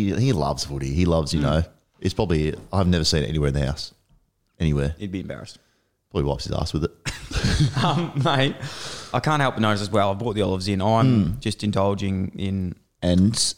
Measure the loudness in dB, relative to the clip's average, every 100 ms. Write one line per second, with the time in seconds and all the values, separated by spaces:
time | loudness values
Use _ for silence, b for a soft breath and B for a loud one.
0 | 2 2 2 2 0 -2 -6 -6 -2 2
1 | 4 2 2 0 2 2 0 -6 _ _
2 | -4 -2 0 2 0 -4 -4 0 2 2
3 | 2 0 0 0 0 0 0 -2 -8 -16
4 | _ _ _ _ _ -4 0 0 -2 -4
5 | -8 -8 -10 -12 -16 -20 _ _ _ _
6 | _ -2 -2 -2 -4 -4 -2 -2 -4 -4
7 | -12 -10 -8 -2 0 2 0 0 0 0
8 | -2 -2 0 2 0 -2 -10 B B B
9 | B -2 0 2 2 2 2 2 0 2
10 | 2 0 -2 0 0 0 0 0 2 4
11 | 4 4 2 0 -4 -4 -2 0 0 0
12 | -2 -2 -4 -6 -4 -4 -4 -8 _ _
13 | 2 6 6 4 -2